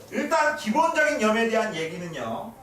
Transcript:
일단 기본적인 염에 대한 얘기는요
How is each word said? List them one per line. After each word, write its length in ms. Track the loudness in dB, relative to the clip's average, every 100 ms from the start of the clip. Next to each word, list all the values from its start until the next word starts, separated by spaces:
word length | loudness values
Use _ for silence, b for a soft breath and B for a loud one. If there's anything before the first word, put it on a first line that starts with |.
| -8
일단 440 | -4 0 2 2 0
기본적인 640 | 0 2 2 4 2 2
염에 280 | 2 2 2
대한 260 | 0 0
얘기는요 800 | -4 -6 -8 -10 -8 -6 -8 -10 -14